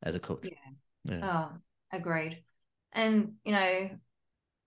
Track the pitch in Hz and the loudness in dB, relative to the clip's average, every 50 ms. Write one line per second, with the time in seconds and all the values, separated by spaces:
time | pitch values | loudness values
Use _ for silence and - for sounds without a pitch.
0 | - 82 82 - - - 90 - - - - - - 135 135 139 _ _ _ _ | -4 -4 -4 -4 -2 -4 -6 -6 -6 -10 -12 -12 -18 -20 -20 -20 _ _ _ _
1 | - - 92 85 196 190 175 160 156 151 151 - - _ _ _ _ - - 185 | -8 -6 -4 -4 -2 0 0 0 0 -2 -6 -14 -20 _ _ _ _ -10 -8 -6
2 | 170 175 165 160 160 160 165 - - _ _ _ _ _ _ _ _ _ - 226 | -2 0 0 0 0 -2 -6 -10 -16 _ _ _ _ _ _ _ _ _ -2 0
3 | 226 220 220 214 208 214 - - - 214 208 202 190 185 185 185 190 190 - - | 2 4 6 4 4 2 -2 -8 -2 0 2 4 4 4 4 2 0 -4 -6 -12
4 | - _ _ _ _ _ _ _ _ _ _ _ _ | -18 _ _ _ _ _ _ _ _ _ _ _ _